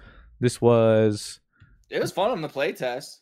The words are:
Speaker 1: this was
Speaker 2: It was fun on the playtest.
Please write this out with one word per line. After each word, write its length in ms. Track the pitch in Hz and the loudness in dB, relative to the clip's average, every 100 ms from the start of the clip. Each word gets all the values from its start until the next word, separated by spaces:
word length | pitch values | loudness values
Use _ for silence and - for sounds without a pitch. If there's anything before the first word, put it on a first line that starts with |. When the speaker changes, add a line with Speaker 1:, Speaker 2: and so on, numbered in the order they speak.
| - - - - | -20 -20 -20 -4
Speaker 1:
this 200 | 123 - | -4 2
was 800 | 117 117 113 110 110 104 - - _ _ - _ - | 4 4 4 4 2 0 -8 -18 _ _ -20 _ -10
Speaker 2:
It 100 | 160 | -6
was 100 | 247 | -6
fun 180 | 170 208 | -2 -2
on 100 | 214 | -2
the 80 | 147 | -6
playtest. 720 | 135 151 - 123 127 - - | -6 -6 -4 -8 -8 -12 -18